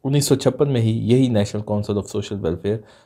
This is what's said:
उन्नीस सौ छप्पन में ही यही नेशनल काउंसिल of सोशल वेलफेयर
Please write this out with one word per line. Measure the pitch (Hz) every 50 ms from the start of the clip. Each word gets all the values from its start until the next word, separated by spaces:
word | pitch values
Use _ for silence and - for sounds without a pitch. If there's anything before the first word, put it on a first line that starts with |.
| _
उन्नीस | 135 139 143 139 -
सौ | 143
छप्पन | 131 - 131 - - 147 143
में | 135 120
ही | 113 110
यही | 110 113 107 104 120 127 135 123
नेशनल | 120 104 101 107 - 107
काउंसिल | 107 - 104 104 104 - 104
of | 101 98
सोशल | - - 104 101 - 107
वेलफेयर | 98 - 82 85 85 - 98 107 113 110 - - - _